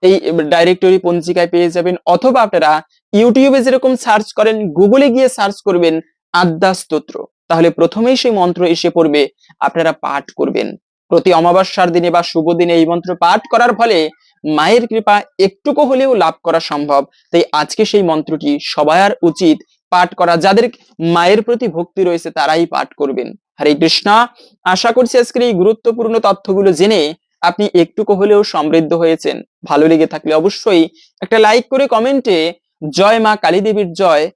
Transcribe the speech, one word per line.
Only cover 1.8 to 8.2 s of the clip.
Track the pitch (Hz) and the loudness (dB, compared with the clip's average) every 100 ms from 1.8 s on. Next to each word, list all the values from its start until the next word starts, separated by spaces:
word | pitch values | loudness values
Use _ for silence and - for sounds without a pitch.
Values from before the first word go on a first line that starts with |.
| 175 180 - | -4 -4 0
অথবা | 175 247 254 | 0 2 2
আপনারা | 214 175 156 156 - _ _ | 0 0 2 0 -4 _ _
YouTube-এ | 202 233 240 269 269 | 2 2 4 4 4
যেরকম | 247 254 262 254 | 2 0 0 -2
সার্চ | - 214 214 | 0 -2 -2
করেন, | - 214 220 208 | -2 0 0 -4
Google-এ | 147 202 254 285 | 2 4 4 4
গিয়ে | 240 262 | 2 0
সার্চ | 254 202 202 | 0 -6 -4
করবেন | - 175 170 160 - _ _ | -4 0 0 -2 -6 _ _
আদ্যা | 175 180 160 190 | -2 0 0 -2
স্তোত্র, | 185 - 151 - - - _ _ | -2 -4 -6 -6 -16 -16 _ _
তাহলে | 165 165 | 2 2
প্রথমেই | 156 165 208 233 | 2 -2 0 0
সেই | 254 | 0